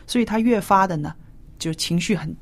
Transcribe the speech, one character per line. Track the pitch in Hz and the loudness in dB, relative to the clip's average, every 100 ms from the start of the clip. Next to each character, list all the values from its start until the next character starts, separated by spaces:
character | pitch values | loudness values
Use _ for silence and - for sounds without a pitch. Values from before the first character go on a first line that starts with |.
| - | -4
所 | 247 | -2
以 | 220 | 0
他 | 214 | 0
越 | 226 220 | 2 2
发 | - 196 190 | 4 4 4
的 | 160 | 0
呢， | 151 - - - - - | -6 -10 -18 -20 -20 -8
就 | 165 160 | -6 -4
情 | - 170 | -2 -2
绪 | 170 185 | 0 -2
很 | 156 165 | -2 -10